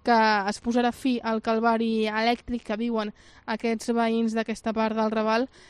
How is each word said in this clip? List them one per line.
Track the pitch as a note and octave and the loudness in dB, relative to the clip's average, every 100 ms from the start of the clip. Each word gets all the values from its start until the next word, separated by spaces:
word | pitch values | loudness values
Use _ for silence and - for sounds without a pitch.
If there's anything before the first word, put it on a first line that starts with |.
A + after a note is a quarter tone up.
que | - A#3 A3 G#3+ G3 | 2 4 4 4 0
es | G#3+ | -4
posarà | A#3+ A#3 A#3+ | -2 0 0
fi | A#3 C4+ A#3+ | 0 -2 -2
al | A3+ A3+ | -2 -2
calvari | A#3 A3+ A#3 A3+ A3+ A3+ G#3+ | 0 0 2 2 2 0 0
elèctric | G#3+ A3+ A#3+ - A#3+ | 0 0 0 -4 -8
que | - G#3+ | -4 -4
viuen | A#3+ A3+ G#3 - - - | -2 -2 -4 -8 -18 -16
aquests | - A3 A#3 A3+ - | -8 -4 -2 -2 -2
veïns | A#3 A#3 A3+ A#3 | 0 0 0 0
d'aquesta | A3 A3 G#3+ A3+ | -2 -4 -6 -4
part | A3 A3 A3 | -2 -2 0
del | A3 | -2
Raval, | A3 A3 A3 C4 - - | 0 0 0 -2 -8 -20